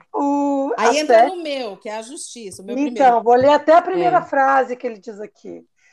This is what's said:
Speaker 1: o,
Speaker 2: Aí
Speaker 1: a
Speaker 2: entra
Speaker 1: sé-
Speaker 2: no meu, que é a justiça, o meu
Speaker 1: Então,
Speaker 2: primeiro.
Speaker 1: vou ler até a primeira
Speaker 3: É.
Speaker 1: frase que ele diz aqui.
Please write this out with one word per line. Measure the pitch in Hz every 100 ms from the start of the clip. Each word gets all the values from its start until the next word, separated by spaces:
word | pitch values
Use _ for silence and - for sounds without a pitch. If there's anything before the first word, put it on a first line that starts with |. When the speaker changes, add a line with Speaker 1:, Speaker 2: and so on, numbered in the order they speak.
| _
Speaker 1:
o, | - 285 285 285 277 277 -
Speaker 2:
Aí | 220 285
Speaker 1:
a |
Speaker 2:
entra | 302 226
Speaker 1:
sé- | 262
Speaker 2:
no | 349
meu, | 320 269 226 185
que | 214
é | 220
a |
justiça, | 226 311 - 240 208 180
o |
meu | 196 247
Speaker 1:
Então, | 285
Speaker 2:
primeiro. | 240 262 233
Speaker 1:
vou | 220
ler | 247 269
até | 294 302
a | 330
primeira | 359 370 349 349
Speaker 3:
É. |
Speaker 1:
frase | 339 277 269 269 247 247
que | 247
ele | 214
diz | 226 202
aqui. | 214 _ 202 170 _ _ _